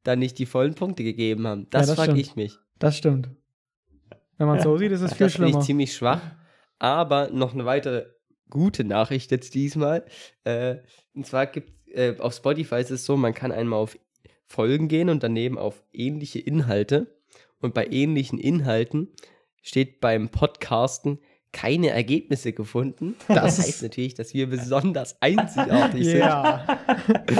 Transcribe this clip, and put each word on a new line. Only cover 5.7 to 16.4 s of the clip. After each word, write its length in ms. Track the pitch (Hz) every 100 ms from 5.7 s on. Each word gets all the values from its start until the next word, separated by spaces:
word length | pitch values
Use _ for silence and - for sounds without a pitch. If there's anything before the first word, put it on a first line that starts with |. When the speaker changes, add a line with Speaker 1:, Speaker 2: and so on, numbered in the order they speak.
| 143 135
Speaker 1:
schwach. 280 | - 120 160 - - _ _ _ -
Aber 500 | 120 156 160 143 143
noch 220 | 127 127
eine 120 | 131 120
weitere 400 | 139 139 123 - _ _ _ -
gute 320 | 139 190 -
Nachricht 480 | 107 101 113 135 -
jetzt 240 | 131 -
diesmal. 500 | 135 143 156 147 165 - - - _
Äh, 340 | 117 117 127 123 - _ _
und 120 | - 131
zwar 200 | 131 135
gibt, 240 | 147 - - -
äh, 220 | - 123 107
auf 160 | 120
Spotify 420 | - 139 151 127 123
ist 100 | 123
es 140 | 131
so, 120 | - 139
man 180 | 120
kann 180 | - 127
einmal 260 | 113 117 110
auf 180 | 107 - _ _ _ _ -
Folgen 420 | - 117 147 156
gehen 200 | 160 175
und 120 | 156
daneben 360 | 117 113 123 123
auf 260 | 104 - _
ähnliche 480 | - 127 147 143 -